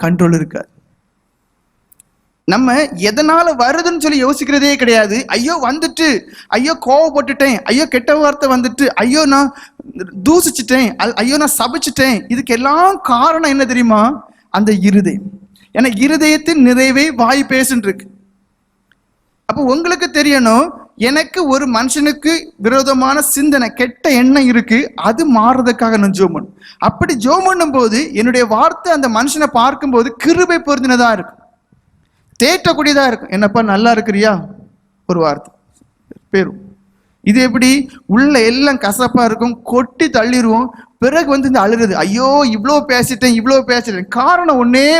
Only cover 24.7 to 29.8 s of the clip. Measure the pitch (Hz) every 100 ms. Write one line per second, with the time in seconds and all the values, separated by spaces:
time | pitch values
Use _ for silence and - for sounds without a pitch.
24.7 | 226 294 - 202 233 320 226 226 262 240
25.7 | 233 226 220 196 185 185 156 - _ -
26.7 | - 220 - 349 254 240 359 381 370 320
27.7 | 262 233 220 311 208 240 247 226 214 320
28.7 | - 359 311 262 220 269 311 285 240 254
29.7 | 269